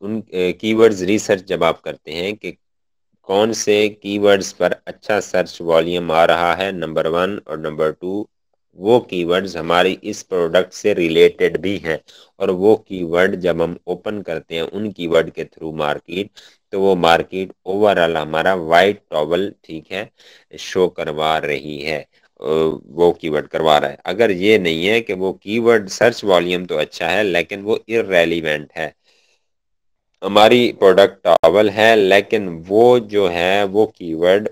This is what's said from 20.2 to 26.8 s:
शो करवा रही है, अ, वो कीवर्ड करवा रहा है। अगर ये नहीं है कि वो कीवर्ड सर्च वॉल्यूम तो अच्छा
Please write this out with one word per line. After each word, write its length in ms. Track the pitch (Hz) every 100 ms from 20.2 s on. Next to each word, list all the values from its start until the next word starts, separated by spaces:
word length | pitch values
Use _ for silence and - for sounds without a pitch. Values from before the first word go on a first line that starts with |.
| _ _ _ -
शो 300 | - 95 90
करवा 500 | - 80 76 78 80
रही 400 | 73 71 73 73
है, 220 | 76 76
अ, 460 | - _ _ _ 60 78 80 - 50
वो 260 | 71 87
कीवर्ड 340 | - 82 76 71
करवा 320 | 80 80 73
रहा 120 | 71
है। 80 | 69 -
अगर 240 | 92 113
ये 280 | 90 101 107
नहीं 280 | 87 80 90
है 140 | 117
कि 120 | 113
वो 200 | 92 95
कीवर्ड 560 | - 98 113 117 113 95
सर्च 360 | - 117 117
वॉल्यूम 420 | 104 90 87 90 90
तो 100 |
अच्छा 320 | 78